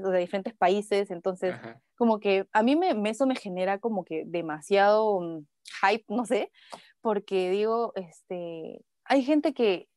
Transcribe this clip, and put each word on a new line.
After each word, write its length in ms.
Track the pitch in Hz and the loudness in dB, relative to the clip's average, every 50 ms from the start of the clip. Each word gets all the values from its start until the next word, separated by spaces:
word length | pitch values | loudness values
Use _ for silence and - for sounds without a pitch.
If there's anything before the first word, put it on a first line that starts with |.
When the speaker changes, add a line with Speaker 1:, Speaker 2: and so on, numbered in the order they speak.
| 190 | -2
Speaker 1:
o 40 | 190 | 0
de 100 | 185 185 | 0 0
diferentes 340 | 175 175 - 196 190 233 - | 0 0 -4 -6 -6 -6 -2
países, 560 | _ 185 180 196 208 202 - 208 202 202 202 | _ 2 2 2 2 0 0 0 0 0 -2
entonces, 460 | 185 170 - 190 185 - - 185 180 | -6 -4 -4 -4 -4 -2 -4 -4 -4
Speaker 2:
Ajá. 240 | 123 120 117 113 - _ _ _ | -6 -12 -16 -18 -18 _ _ _
Speaker 1:
como 240 | _ 240 233 220 208 | _ 2 2 2 2
que 280 | 214 202 196 196 190 - - | 2 2 2 2 0 0 0
a 100 | 220 220 | 2 4
mí 120 | 247 285 | 4 4
me, 180 | 320 370 370 277 | 4 2 0 0
me, 160 | 214 202 214 | 0 -2 -2
eso 160 | 226 - 277 | 0 0 0
me 80 | 262 254 | 0 0
genera 440 | - - 208 180 180 185 190 196 196 | -2 -6 -8 -4 -2 -2 -2 -2 -2
como 260 | - 233 220 190 170 | -4 -4 -4 -4 -6
que 180 | - 160 156 160 | -6 -8 -8 -6
demasiado, 960 | - 165 170 165 160 151 160 - - 196 196 196 208 208 214 220 214 202 185 | -4 -6 -4 -4 -4 -8 -10 -4 0 4 4 6 6 4 4 4 2 0 0
mm, 260 | 175 165 165 160 147 _ _ _ _ - - - | -2 -4 -8 -10 -12 _ _ _ _ -18 -4 0
hype, 240 | - 196 214 220 - | 2 2 2 0 -2
no 180 | - 208 - 240 | -4 -4 -4 -2
sé, 260 | 185 180 202 - - _ - - - - - - - _ _ | 0 0 -2 -2 -4 _ -20 -20 -20 -20 -20 -20 -20 _ _
porque 480 | _ 226 214 202 196 - 196 190 185 180 | _ -2 -2 -2 -2 -2 -2 -2 0 0
digo, 440 | 185 202 214 220 226 233 233 220 - | 0 0 0 0 0 -2 -2 -4 -6
este, 880 | 196 185 165 - - _ _ 185 180 175 170 165 165 156 - - - _ _ _ _ _ | -10 -12 -12 -18 -20 _ _ -10 -10 -8 -10 -10 -12 -12 -14 -14 -18 _ _ _ _ _
hay 180 | - 262 277 247 | 0 0 2 2
gente 300 | 262 311 302 294 320 262 | 2 2 2 2 0 0
que 360 | - 240 208 185 165 - _ _ | 2 2 2 2 0 -4 _ _